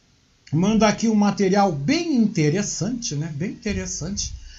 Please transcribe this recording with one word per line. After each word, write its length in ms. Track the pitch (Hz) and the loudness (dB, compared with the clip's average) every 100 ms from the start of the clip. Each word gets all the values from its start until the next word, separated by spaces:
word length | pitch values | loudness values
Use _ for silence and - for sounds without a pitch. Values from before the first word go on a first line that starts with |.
| _ _ _ _ - | _ _ _ _ -4
manda 360 | 151 190 220 214 | 0 2 4 4
aqui 200 | 208 226 | 4 2
um 80 | 214 | 2
material 560 | 202 - 190 202 196 | 2 2 2 4 2
bem 440 | 143 143 320 339 262 | 0 0 0 2 2
interessante, 1000 | 208 - 151 180 143 - 185 254 - 147 | 2 2 2 0 -2 -4 -4 -4 -6 -6
né? 180 | 165 | -6
Bem 180 | 139 196 | -6 -8
interessante. 840 | 320 214 190 185 - 185 202 - - - | -6 -6 -6 -6 -8 -8 -6 -8 -10 -16